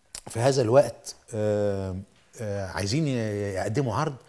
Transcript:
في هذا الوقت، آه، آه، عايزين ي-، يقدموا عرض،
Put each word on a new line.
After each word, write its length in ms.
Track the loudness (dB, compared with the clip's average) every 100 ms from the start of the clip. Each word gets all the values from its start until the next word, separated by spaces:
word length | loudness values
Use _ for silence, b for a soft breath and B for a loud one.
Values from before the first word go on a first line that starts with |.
| _ -16 -8
في 100 | 0
هذا 220 | 2 4
الوقت، 540 | 6 6 6 0 -14 -16 -10
آه، 600 | -2 0 2 0 -2 -4 -6 -10 _ _ -12
آه، 260 | -8 -6 -6
عايزين 400 | -4 -2 0 0
ي-، 40 | 0 -2 -2 -2
يقدموا 420 | -4 -2 0 0 0
عرض، 200 | -2 -6